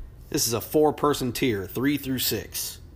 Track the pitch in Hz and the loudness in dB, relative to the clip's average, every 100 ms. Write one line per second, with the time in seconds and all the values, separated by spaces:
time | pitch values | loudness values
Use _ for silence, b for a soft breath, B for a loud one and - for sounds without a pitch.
0 | b - - 151 113 113 - 156 151 - | b -16 -6 -2 0 0 2 4 6 6
1 | 147 139 127 113 135 101 90 - 135 143 | 2 2 0 0 0 0 -2 0 0 0
2 | 131 131 - 110 - - - - - | -2 -2 0 -2 -4 -8 -8 -10 -16